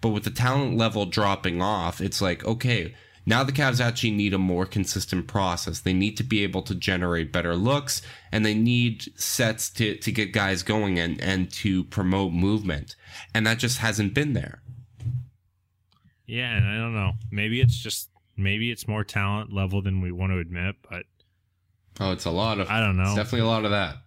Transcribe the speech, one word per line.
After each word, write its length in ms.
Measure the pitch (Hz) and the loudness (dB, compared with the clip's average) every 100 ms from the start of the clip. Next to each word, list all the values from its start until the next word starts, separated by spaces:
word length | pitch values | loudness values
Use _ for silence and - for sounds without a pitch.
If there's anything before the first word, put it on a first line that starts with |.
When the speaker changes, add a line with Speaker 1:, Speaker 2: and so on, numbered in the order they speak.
Speaker 1:
But 80 | 113 | 2
with 160 | 104 104 | 0 -2
the 60 | |
talent 440 | - 127 135 135 113 | 0 2 2 0 2
level 300 | 113 104 98 | 2 0 -2
dropping 560 | 98 101 98 95 87 | 2 2 2 0 0
off, 400 | 92 104 85 - | 0 0 -2 -2
it's 200 | 95 - | -4 0
like, 220 | 98 87 - | -2 0 -2
okay, 480 | 113 127 113 82 - - - - | 0 0 0 -2 -10 -20 -8 2
now 160 | 117 | 2
the 120 | 135 | 2
Cavs 260 | 135 139 127 | 2 2 4
actually 320 | 120 117 113 | 2 2 0
need 220 | 104 101 | 2 2
a 40 | 95 | 2
more 280 | 95 87 92 | 2 2 0
consistent 640 | 104 92 101 - 92 85 | 0 0 -2 -2 -2 0
process. 520 | 104 95 87 - 82 | 0 2 0 -4 -4
They 140 | 92 | 0
need 240 | 92 101 - | 2 2 0
to 80 | 113 | 0
be 180 | 107 | 0
able 180 | 101 92 | 0 -2
to 120 | - 92 | -4 -2
generate 560 | - 92 90 85 80 | 0 0 0 0 0
better 240 | 90 85 85 | 0 0 2
looks, 460 | 110 143 135 - - - - | 2 0 0 -6 -6 -20 -4
and 120 | 110 107 | 0 2
they 80 | |
need 520 | 107 117 120 120 107 - - | 4 4 4 2 0 -10 -6
sets 520 | - - 117 113 - | -4 2 0 0 -6
to, 240 | - 110 - | -2 -2 0
to 160 | - | -2
get 220 | 110 101 | -2 0
guys 280 | 101 98 92 | 0 0 0
going 380 | 90 107 101 90 | 0 0 2 2
and, 220 | 85 73 | 0 -2
and 280 | 92 95 90 | -2 0 -2
to 320 | - 104 92 90 | -2 0 0 0
promote 480 | - 92 95 95 | -2 0 2 2
movement. 640 | 85 95 107 101 76 69 - - - - | 2 2 2 0 -4 -6 -16 -18 -18 -4
And 140 | 113 110 | 2 2
that 120 | 113 | 2
just 180 | 127 127 | 0 0
hasn't 360 | 113 104 101 | 0 2 0
been 200 | 120 151 | 2 0
there. 280 | 135 135 - - - - - - - - _ _ _ _ _ _ _ _ _ - | -2 -4 -12 -18 -20 -20 -10 -6 -6 -8 _ _ _ _ _ _ _ _ _ -10
Speaker 2:
Yeah, 280 | 117 123 | -6 -2
and 140 | 110 98 | 2 2
I 80 | 107 | 2
don't 180 | 117 | -2
know. 200 | 110 95 - - | 0 0 -2 -6
Maybe 300 | 101 107 120 | -2 0 4
it's 160 | 127 - | 4 2
just, 320 | 113 - - _ _ - | -4 -8 -10 _ _ -4
maybe 360 | 98 104 117 | -2 0 -2
it's 180 | 117 - | -4 -4
more 160 | 107 104 | -4 -2
talent 480 | 107 98 104 104 | -2 0 -2 -4
level 280 | 101 95 98 | -2 0 0
than 200 | 98 95 | 0 -2
we 100 | 90 | -2
want 220 | 87 95 | -2 -2
to 60 | 92 | -2
admit, 360 | 82 87 90 101 - | -4 -4 -6 -6 -12
but 140 | 87 - _ _ _ _ _ _ _ _ - | -14 -14 _ _ _ _ _ _ _ _ -4
Speaker 1:
Oh, 120 | 95 | -2
it's 140 | 92 87 | -2 -2
a 60 | |
lot 280 | 82 110 104 | 0 0 0
of 100 | 95 | 0
Speaker 2:
I 100 | 107 | 2
don't 180 | 107 92 | 2 4
know. 60 | |
Speaker 1:
It's 120 | 92 104 | 2 2
definitely 260 | 107 120 | 0 2
a 100 | 113 | 2
lot 140 | 113 107 | 2 2
of 60 | |
that. 260 | 101 90 69 | 0 0 -6